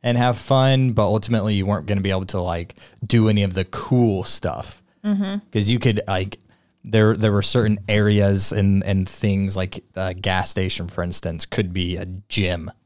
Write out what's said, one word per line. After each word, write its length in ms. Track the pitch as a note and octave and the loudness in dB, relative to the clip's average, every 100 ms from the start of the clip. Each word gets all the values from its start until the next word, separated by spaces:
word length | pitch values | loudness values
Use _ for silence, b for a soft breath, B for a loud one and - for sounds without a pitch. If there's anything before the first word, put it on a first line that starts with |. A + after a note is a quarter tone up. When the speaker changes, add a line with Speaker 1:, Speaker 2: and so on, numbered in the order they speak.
Speaker 1:
and 140 | B2 A#2+ | 0 2
have 220 | B2 A#2+ | 2 0
fun, 540 | - C3+ C3 C3+ C3 | 0 2 4 4 2
but 140 | A#2+ G#2 | 2 2
ultimately 480 | G#2+ G2+ A#2 G#2 | 0 0 -2 0
you 120 | G#2 F#2+ | 0 0
weren't 180 | G2+ | -2
gonna 160 | D#2 G2+ | 0 -2
be 100 | F#2+ | 0
able 140 | F#2+ | -2
to, 160 | F#2+ G2 | -4 -4
like, 340 | F2+ E2+ E2+ - B B G#2+ | -4 -4 -6 -14 B B 0
do 220 | A#2 A2 | 4 6
any 140 | G#2 | 4
of 100 | G2+ | 2
the 140 | F2+ F#2 | 0 -4
cool 580 | - - B2+ A#2+ F#2+ | -6 0 2 4 2
stuff. 580 | F#2 - F2+ - - - _ _ | -4 -4 -4 -6 -10 -16 _ _
Speaker 2:
Mm-hmm. 320 | G#3 G3+ G3 G3+ - | -4 -2 -2 -6 -4
Speaker 1:
'Cause 160 | - G2+ | -2 0
you 100 | A#2+ | 2
could, 220 | B2 G#2 - | 2 0 -2
like, 320 | F#2+ F#2+ - _ b b b | -4 -4 -10 _ b b b
there, 320 | - A2 G#2+ | -2 4 4
there 160 | G#2+ G#2+ | 4 2
were 100 | G#2 | 2
certain 360 | G2 B2 G#2+ G#2 - | 2 0 2 0 0
areas 640 | G#2 G#2 G#2 G2+ G2 F#2 | 2 4 4 4 2 0
and, 320 | G#2 G2 G2 | 2 4 2
and 220 | G2 G2 F#2 | 2 -2 -2
things, 520 | - A2 G2 G2 G2 | -2 -2 0 -2 -2
like 260 | F#2+ - - | -6 -8 -14
a 200 | - F#2 | -8 -6
gas 340 | F#2 F#2+ F#2 F#2 | -4 -2 0 0
station, 400 | - F#2+ - F2 | -2 -2 -4 -8
for 160 | - | -6
instance, 400 | F2 E2+ F#2 D#2+ | -4 -4 -6 -6
could 300 | - - F#2+ | -6 -4 -2
be 240 | F2+ F2 F2+ | -2 -4 -4
a 80 | F#2 F#2+ - | -8 -12 -6
gym 400 | - F#2+ F2 D2+ - | -2 -2 -2 -8 -16